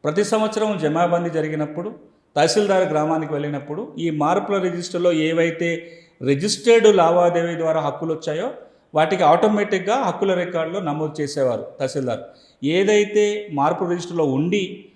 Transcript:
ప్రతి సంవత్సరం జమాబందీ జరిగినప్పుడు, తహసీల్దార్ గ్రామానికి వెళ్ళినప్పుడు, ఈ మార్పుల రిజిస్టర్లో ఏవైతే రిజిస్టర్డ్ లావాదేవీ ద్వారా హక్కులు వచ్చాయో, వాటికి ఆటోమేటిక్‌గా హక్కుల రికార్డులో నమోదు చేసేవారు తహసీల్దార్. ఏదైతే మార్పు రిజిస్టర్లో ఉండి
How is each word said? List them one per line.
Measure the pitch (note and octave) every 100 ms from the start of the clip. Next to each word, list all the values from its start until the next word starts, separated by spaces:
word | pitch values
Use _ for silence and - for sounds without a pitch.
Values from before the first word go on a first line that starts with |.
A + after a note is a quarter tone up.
ప్రతి | - F3
సంవత్సరం | G#3 A3 G#3+ G#3+ G#3+ F#3+
జమాబందీ | D3+ D#3+ F3 E3+ E3+
జరిగినప్పుడు, | D#3+ D#3 D#3 D3+ E3+ G3 - - _ _
తహసీల్దార్ | C#3+ E3 G#3+ G3+ F#3+ F3+
గ్రామానికి | D3+ D#3 D#3+ D3+
వెళ్ళినప్పుడు, | D3 D3 C#3+ C#3 D#3 B3 -
ఈ | E3
మార్పుల | D3+ D3 F#3+ G3 G3
రిజిస్టర్లో | F3+ F3 - F3 F3
ఏవైతే | D#3+ D#3 E3 E3 E3 E3+ E3 - - _ _
రిజిస్టర్డ్ | B2+ C#3 G3+ - A#3 A#3 G#3+
లావాదేవీ | G3 E3 F3 F3 E3+ E3+
ద్వారా | E3 D#3+ D#3+
హక్కులు | D3 C#3+ E3
వచ్చాయో, | D#3 - D3+ A#3+ - - _ _
వాటికి | D3+ E3 F#3+
ఆటోమేటిక్‌గా | D#3 E3+ G#3+ G#3 G#3 F#3+ F#3
హక్కుల | B3+ G#3+ - G3
రికార్డులో | F3+ F3 E3+ D#3+ F#3+
నమోదు | E3 D3+ D#3 D3+
చేసేవారు | C#3+ C#3+ C3 A2 - -
తహసీల్దార్. | C3+ D3 B2+ A2 - - _ _
ఏదైతే | C#3 E3+ G3 G#3+ G#3 G#3 G#3 G#3 G#3
మార్పు | D3 D3 F3
రిజిస్టర్లో | F3+ F3 F3 E3+
ఉండి | D3 C3+ E3 G3+ F3+ - -